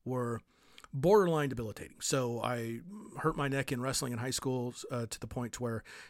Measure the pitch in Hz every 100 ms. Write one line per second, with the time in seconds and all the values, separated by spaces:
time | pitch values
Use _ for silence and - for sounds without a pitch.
0 | 127 127 120 113 - _ - - - 139
1 | 165 208 175 156 143 117 110 - 80 -
2 | - 139 123 117 110 120 117 117 175 208
3 | - - 156 160 139 135 135 123 131 127
4 | 127 117 131 - 135 127 123 120 - 120
5 | 113 - 117 131 120 - 120 113 - -
6 | -